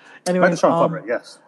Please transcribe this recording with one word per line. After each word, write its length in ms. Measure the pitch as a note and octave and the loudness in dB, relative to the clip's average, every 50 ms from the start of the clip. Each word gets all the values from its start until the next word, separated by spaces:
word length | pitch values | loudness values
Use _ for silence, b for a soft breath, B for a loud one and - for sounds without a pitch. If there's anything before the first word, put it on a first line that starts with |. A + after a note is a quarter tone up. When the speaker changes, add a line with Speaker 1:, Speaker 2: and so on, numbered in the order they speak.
| B B B B B | B B B B B
Speaker 1:
Anyway, 180 | F3+ F3+ F3+ F3+ | -4 0 2 2
Speaker 2:
Back 40 | F3+ | 2
to 60 | E3+ | 2
Sean 140 | - F#3 D3+ E3 | 2 2 2 2
Speaker 1:
um, 60 | E3+ E3 E3 | 2 0 -2
Speaker 2:
Connery, 140 | E3 D#3 - | -2 -8 -6
yes. 320 | A2 A#2 G2+ - - - b b | -6 -6 -6 -6 -12 -20 b b